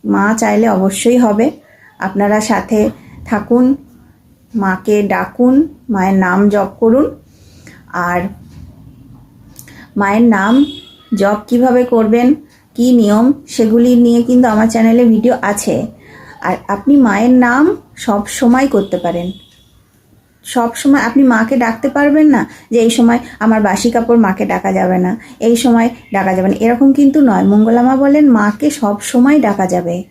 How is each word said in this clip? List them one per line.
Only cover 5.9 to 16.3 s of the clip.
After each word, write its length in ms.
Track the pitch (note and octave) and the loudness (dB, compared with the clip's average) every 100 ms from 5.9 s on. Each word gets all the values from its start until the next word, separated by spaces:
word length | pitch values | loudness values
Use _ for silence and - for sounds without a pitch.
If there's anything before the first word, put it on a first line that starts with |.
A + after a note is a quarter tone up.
মায়ের 240 | G3 F#3+ F#3+ F#3 | -2 0 0 0
নাম 140 | F#3 G3+ | 2 0
জপ 200 | G3+ G3 - | 0 -4 -2
করুন। 240 | A3+ B3+ A#4 - _ _ - - - - _ F3 F3 | 0 2 -2 -6 _ _ -20 -20 -20 -20 _ -8 -4
আর 120 | F3+ F#3+ - - - - - - - - - - _ - - - - - - | -4 -6 -14 -20 -20 -20 -20 -20 -20 -20 -20 -20 _ -20 -20 -20 -20 -12 -6
মায়ের 280 | G3 G#3+ A#3 G3+ | -2 2 2 2
নাম 180 | G3+ B3+ D4 - - - _ G3+ | 2 2 0 -4 -20 -20 _ -2
জপ 180 | G3 G#3 - | -2 -2 -2
কিভাবে 340 | A#3+ B3+ B3 B3 | 0 2 0 0
করবেন, 340 | A#3 G#3+ A#3 B3 D4+ - _ _ - | 0 2 2 2 0 -6 _ _ -4
কি 120 | B3 B3 | 2 2
নিয়ম, 260 | G#3 G#3 B3 D4 - | 2 2 0 -2 -6
সেগুলি 440 | - A3+ A3+ A#3+ A#3+ A#3+ | -4 0 2 2 4 4
নিয়ে 140 | A#3+ A#3+ | 2 2
কিন্তু 160 | B3 B3+ | 2 2
আমার 140 | G#3+ A3+ | 2 0
চ্যানেলে 300 | A3+ A3+ A#3 A#3+ | 0 2 4 2
ভিডিও 220 | G#3+ A#3 B3+ G3+ | 2 0 -2 -4
আছে। 240 | G3+ - B2+ A3+ - - - - | -4 -4 -4 -6 -14 -20 -20 -20